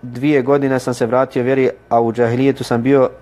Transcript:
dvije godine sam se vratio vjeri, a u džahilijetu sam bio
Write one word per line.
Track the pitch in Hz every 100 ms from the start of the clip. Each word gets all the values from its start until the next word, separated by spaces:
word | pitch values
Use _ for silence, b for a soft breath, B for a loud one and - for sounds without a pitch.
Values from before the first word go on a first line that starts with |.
dvije | 127 123 143 147
godine | 123 143 139 131
sam | -
se | 123 117
vratio | 123 131 131
vjeri, | 123 135 131 - _
a | 117
u | 117
džahilijetu | 110 117 120 135 135
sam | 123 120
bio | 120 139 127 -